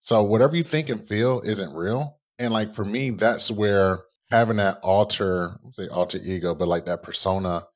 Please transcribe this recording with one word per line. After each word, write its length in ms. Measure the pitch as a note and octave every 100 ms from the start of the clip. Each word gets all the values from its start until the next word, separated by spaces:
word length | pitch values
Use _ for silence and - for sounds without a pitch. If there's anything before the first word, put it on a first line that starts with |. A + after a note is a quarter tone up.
So 220 | - A2+
whatever 320 | G#2 A2 C3+
you 100 | E3
think 260 | E3 D#3 D3
and 160 | A2 G#2+
feel 320 | G#2 A#2+ B2+ -
isn't 280 | G#2 F2+
real. 440 | D2+ F2+ A#2+ D3 - _ _
And, 140 | A#2+
like, 220 | A2 G#2+
for 100 | -
me, 240 | G2+ A2+ C3+
that's 400 | G#2 G#2+ A2+ -
where 500 | G#2+ G#2 G2+ F#2+ F#2 - _ _
having 260 | A2+ A2+ G#2+
that 240 | G2 G2
alter, 720 | F#2 F#2+ G#2 - G2 F2+ F2
I 40 | F2+
won't 140 | - -
say 120 | F#2
alter 300 | E2+ F2+ F#2
ego, 320 | E2+ F#2 F2
but, 140 | D#2+ F2
like, 160 | E2+
that 180 | E2 E2+
persona 600 | - - F#2+ F#2+ F#2+ E2+ -